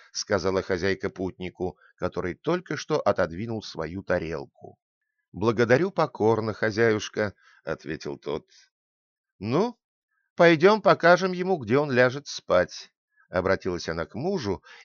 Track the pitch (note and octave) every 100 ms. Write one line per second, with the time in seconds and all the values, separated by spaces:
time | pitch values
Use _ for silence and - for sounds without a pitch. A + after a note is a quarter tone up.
0 | - - - G2+ F2 F#2+ - F#2 F#2+ F#2
1 | F#2+ - F#2 - F2+ - F2+ - _ -
2 | F2+ F2 F2 E2 - F3+ - D3+ - D3+
3 | - G2+ F2 E2+ A2+ A2 - D#2+ D#2+ F#2
4 | - F2+ D#2+ D#2+ C#2 _ - - _ _
5 | _ _ _ G2 A2 A2+ A2+ B2+ F#3 -
6 | D#3 - G#2+ G#2+ A2 G#2 A2 G2+ A#2 G#2+
7 | - - G#2 - _ _ - D#2 C#2 D#2
8 | D2 C#2+ - D2 - _ _ _ _ _
9 | _ _ _ - G2+ C#3 A#3 - _ _
10 | _ _ _ - E3+ E3 F#3 G#3+ F#3+ D#3+
11 | E3 F3 F#3 F3+ F3+ F3+ A2 C3 D3 B2
12 | B2+ C3+ - - - F2+ F2 - - _
13 | _ _ _ F2 F#2 F#2+ F#2+ F2 - E2
14 | D#2+ G2 E3 G3+ G2+ E2+ - -